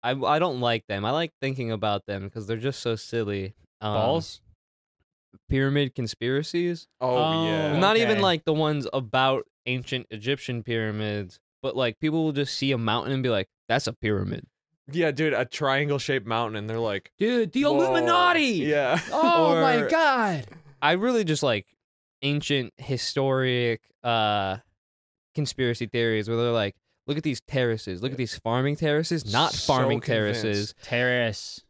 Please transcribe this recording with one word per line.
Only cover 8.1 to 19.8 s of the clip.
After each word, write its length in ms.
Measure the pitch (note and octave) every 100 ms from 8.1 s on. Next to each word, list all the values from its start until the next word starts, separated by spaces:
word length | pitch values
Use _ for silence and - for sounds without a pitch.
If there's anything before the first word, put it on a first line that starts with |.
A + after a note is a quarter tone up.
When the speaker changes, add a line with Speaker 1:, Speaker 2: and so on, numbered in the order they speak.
Speaker 2:
okay. 80 | G#3
Speaker 1:
like, 240 | G3 E3
the 80 | -
ones 340 | D#3 D#3 D3+ B2
about 520 | C3+ A#2 B2+ C3 C3+ - _ -
ancient 400 | B2+ B2 C3 -
Egyptian 520 | G#2+ A2 C#3 - A#2+
pyramids, 760 | A2 A2+ A2 G#2+ G#2+ G#2 F#2 - _ _
but, 140 | C3 A#2+
like, 220 | B2 -
people 240 | D#3 D#3+
will 80 | D#3+
just 220 | C#3+ C#3 -
see 160 | C3+
a 60 | C3
mountain 340 | A2+ A#2 A2+
and 100 | C3+
be 60 | B2+
like, 200 | G#2+ F#2+ _ _
"That's 180 | A#2+ -
a 60 |
pyramid." 540 | - A2 G2+ G2 - - _ _ _ -
Speaker 3:
Yeah, 200 | D#3 E3
dude, 220 | C3+ D#3
a 100 | A#2+
triangle-shaped 840 | B2+ - C#3+ C3+ D3 C#3+ - C3+ G#2
mountain, 300 | A2+ A#2 G#2+
and 120 | G#2+
they're 120 | A2+
like, 320 | A2+ G2 - _
Speaker 2:
Dude, 340 | G#3 B3 G#3+
the 120 | B3+
Speaker 3:
"Whoa." 160 | D4 D4
Speaker 2:
Illuminati! 640 | C4+ E4 E4+ F4 F4+ E4+ C#4 G3
Speaker 3:
Yeah. 340 | C#3+ D3 C3 D#3+
<laughs> 80 | -
Speaker 2:
Oh, 480 | D4 D#4+ E4+ E4 -
my 160 | -
Speaker 1:
Or 120 | A#3+